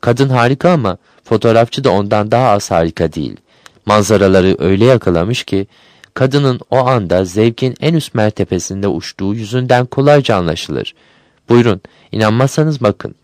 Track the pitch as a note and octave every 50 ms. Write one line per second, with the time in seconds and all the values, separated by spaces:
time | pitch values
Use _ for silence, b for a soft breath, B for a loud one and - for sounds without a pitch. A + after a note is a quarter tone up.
0 | - A#2+ A#2+ A#2+ C3+ C3+ C3 B2 A#2 B2 C#3 C3 - F3 F3+ D#3 A#2 G2 F2+ b
1 | b b b b b - A2+ G#2+ - A#2 A2+ A2+ A#2 A#2 - - C3+ C3+ F2+ G2
2 | G2+ G2+ G#2+ G#2+ G#2 G#2+ A2+ A#2+ C3 B2 G#2 G2+ - - G2 E2+ E2+ E2 - -
3 | F2 E2 D#2 E2 C#2+ A#1 G1+ G1+ b b b b b b b b b - G#2 G#2+
4 | G#2 - A2 G2 G2+ F#2+ F#2+ F#2+ F2+ F#2+ F#2+ - D2+ F2+ G2 G2 A2 B2+ C3 A2+
5 | - F#2+ F2 E2+ E2+ G#2 B2 - - - - G2 G2 b b b b b b b
6 | b b b - F3 C3+ C3 C#3+ C#3+ C3+ B2 A#2+ - _ - C3 B2+ B2 C3 A#2+
7 | G2+ E2 E2+ F2+ F#2+ F2 E2+ G#2 A2 A#2 A2+ - C3 B2+ A#2 - - D3+ E3+ D#3+
8 | - - _ A#2 G#2+ G#2+ - - G2 - F#2+ F2 - - F#2+ G2 G2 G2+ - E2+
9 | - - - - F#2+ G2 G#2 A#2 A2 G2+ A2+ B2+ B2+ B2 B2+ B2 B2+ B2 - -
10 | C#3 C#3+ D3 D3 B2+ - A2+ F#2+ F2 E2 D#2 - - - D2+ B1+ G1+ - b b
11 | b b b b b b b b b - A#2+ A#2+ A#2 A#2 G2 F#2+ B B B B
12 | B B - G#2+ A2 G#2+ A2 A#2 C3 C#3 - - D3+ D#3+ D3+ B2+ A2+ G#2 G2 _
13 | - G#2+ - _